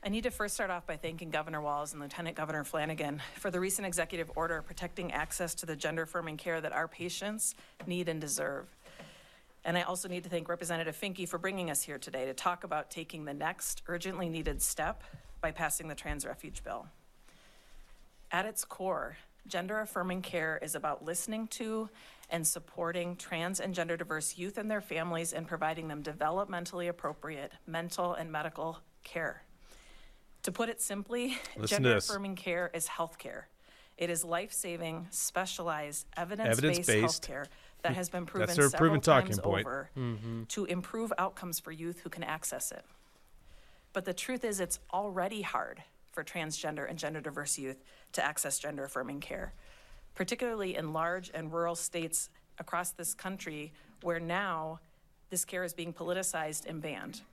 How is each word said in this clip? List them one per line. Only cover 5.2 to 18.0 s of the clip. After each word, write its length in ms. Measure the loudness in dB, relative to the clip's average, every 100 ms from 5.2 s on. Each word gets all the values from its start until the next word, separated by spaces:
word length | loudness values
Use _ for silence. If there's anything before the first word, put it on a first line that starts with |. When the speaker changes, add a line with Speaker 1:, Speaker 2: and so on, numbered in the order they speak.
| 0 0 -2 -2
Speaker 1:
to 100 | -4
the 100 | -2
gender-affirming 640 | 0 0 0 -2 -2 -4
care 240 | -2 0
that 100 | 0
our 160 | 0 -2
patients 680 | -2 -4 -2 -2 0 0 -2 -12 -12 -2
need 200 | 0 0
and 140 | 0
deserve. 460 | 0 0 0 -2 -6 -16 -20 -18 -18 -18 -20 -20 -20 -8 0
And 120 | 2
I 40 |
also 260 | 2 -2 -2
need 160 | -4
to 60 | 0
thank 180 | -2 0
Representative 480 | -2 0 0 0 -2
Finke 300 | -4 -2 -2
for 100 | 0
bringing 320 | 0 0 0
us 140 | 0
here 140 | 0 -4
today 280 | -4 -2 -2
to 80 |
talk 300 | 0 0 0
about 260 | 0 -2 -2
taking 360 | -6 -6 -6 -6
the 80 |
next 480 | -2 -2 -2 -2 -4 -2
urgently 420 | -2 -2 -2 -2
needed 320 | 0 0 2
step 420 | 0 2 0 -2 -8 -14 -14 -4
by 100 | -2
passing 380 | 0 0 0 -2
the 60 | -6
trans 300 | -4 -4 -2
refuge 380 | -6 -8 -8
bill. 240 | -6 -6 -6 -18 -20 -20 -20 -20 -20 -20 -20 -18 -18 -18